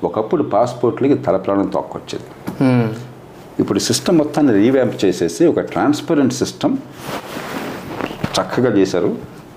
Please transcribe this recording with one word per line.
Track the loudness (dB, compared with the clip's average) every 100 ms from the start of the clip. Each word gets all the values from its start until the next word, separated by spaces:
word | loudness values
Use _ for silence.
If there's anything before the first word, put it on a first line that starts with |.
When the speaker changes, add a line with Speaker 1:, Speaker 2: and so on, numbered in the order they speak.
Speaker 1:
ఒకప్పుడు | -2 -2 0 0
పాస్‌పోర్ట్‌లకి | 2 2 2 2 0 2 2
తల | 2 2 0
ప్రాణం | 2 0 0
తోక్కొచ్చేది. | -2 -4 -10 -10 -12 -12 -14 -12 0
Speaker 2:
Hmm. | 2 4 2 -4 -12 -18 -20 -20 -20 -4
Speaker 1:
ఇప్పుడు | 0 0
సిస్టమ్ | 0 -2 2 2
మొత్తాన్ని | 2 2 4
రీవ్యాంప్ | 6 6 4 2 2
చేసేసి | 0 2 -2 2 2
ఒక | 4
ట్రాన్స్పరెంట్ | 0 0 0 0 0 2 2
సిస్టమ్ | 0 -4 -2 -2 -2 -6 -14 -10 -10 -10 -12 -10 -10 -8 -10 -10 -8 -8
చక్కగా | -6 -4 -2 -2 0 2 4
చేశారు. | 2 2 0 -2 -8 -18 -20